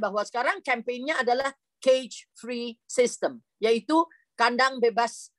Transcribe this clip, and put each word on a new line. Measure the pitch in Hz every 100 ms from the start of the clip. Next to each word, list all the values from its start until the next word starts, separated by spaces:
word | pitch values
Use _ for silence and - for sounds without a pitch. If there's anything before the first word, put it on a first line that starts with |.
bahwa | 208 208
sekarang | 208 240 277 392
kampanyenya | - 240 - 247 269 294
adalah | 240 247 277 - _ _
cage | 262 262 247 - - -
free | 226 240 240 226
system, | - - 240 - 151 117 _ _
yaitu | 220 226 - 320 330 _ _ -
kandang | 233 240 262 262
bebas, | 233 220 233 - -